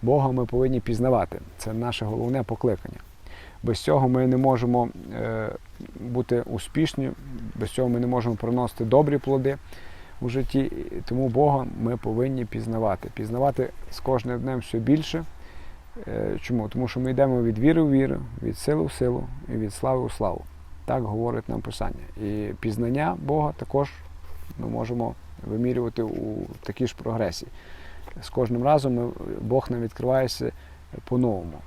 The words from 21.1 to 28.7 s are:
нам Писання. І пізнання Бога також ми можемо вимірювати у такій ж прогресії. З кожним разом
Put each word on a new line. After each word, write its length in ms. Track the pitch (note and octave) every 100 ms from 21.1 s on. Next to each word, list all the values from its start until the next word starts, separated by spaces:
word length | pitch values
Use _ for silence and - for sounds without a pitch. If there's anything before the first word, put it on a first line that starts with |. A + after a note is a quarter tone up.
| G#2+ A#2 A#2 A2
нам 120 | A2+
Писання. 440 | A#2 A2 A2 - - -
І 300 | G#2+ G#2+ G#2 -
пізнання 580 | A#2 G#2+ A#2+ C3+ D#3 F3 C#3+
Бога 280 | D3+ D3+ -
також 340 | - C#3 C#3+ - - - - - - -
ми 80 | A#2+
можемо 480 | A2+ A#2 A#2+ A#2 A#2+ - - G#2
вимірювати 560 | G#2+ B2 B2 A#2+ A2
у 440 | A2 - A2 G#2 F2+ -
такій 240 | - G2+ -
ж 80 | -
прогресії. 480 | - A2+ G2+ - - - - - - - - -
З 80 | -
кожним 340 | - A#2+ A#2+
разом 320 | B2+